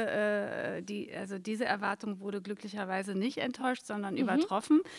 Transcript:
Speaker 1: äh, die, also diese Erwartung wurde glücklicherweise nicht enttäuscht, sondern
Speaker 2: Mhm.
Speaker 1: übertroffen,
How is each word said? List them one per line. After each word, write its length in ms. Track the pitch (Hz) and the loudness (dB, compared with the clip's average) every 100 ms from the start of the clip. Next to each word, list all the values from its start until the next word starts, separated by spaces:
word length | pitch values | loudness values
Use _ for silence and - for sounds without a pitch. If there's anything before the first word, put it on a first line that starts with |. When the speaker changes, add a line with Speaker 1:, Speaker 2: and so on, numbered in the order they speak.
| 220 | 4
Speaker 1:
äh, 720 | 208 208 208 208 - - 185 | 2 2 2 0 -2 -2 -4
die, 320 | 190 208 - - | -4 -6 -6 -6
also 220 | 190 196 | -6 -6
diese 280 | 202 220 247 | -2 0 0
Erwartung 540 | 208 202 208 214 190 | 2 0 -2 -4 -6
wurde 220 | 202 202 | -4 -6
glücklicherweise 720 | 202 208 208 208 190 190 196 | -6 -8 -8 -6 -2 -2 0
nicht 240 | 190 240 - | 0 0 0
enttäuscht, 480 | 254 262 262 254 - | -2 0 0 -2 -4
sondern 300 | 208 202 - | -4 -2 0
Speaker 2:
Mhm. 60 | |
Speaker 1:
übertroffen, 600 | 233 277 392 202 - 311 - | 4 4 4 2 6 6 6